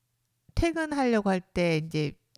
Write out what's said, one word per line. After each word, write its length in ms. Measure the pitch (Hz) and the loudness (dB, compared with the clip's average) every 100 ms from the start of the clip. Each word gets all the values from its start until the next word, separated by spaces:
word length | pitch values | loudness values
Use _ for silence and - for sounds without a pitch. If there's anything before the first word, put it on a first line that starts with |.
| _ _ _ _ _ - | _ _ _ _ _ 0
퇴근하려고 760 | 339 330 311 285 254 226 202 | 0 0 -2 0 2 2 2
할 120 | 185 | -2
때 360 | - - 175 160 | -2 -2 0 0
이제 340 | 160 156 151 - _ | -2 -4 -4 -6 _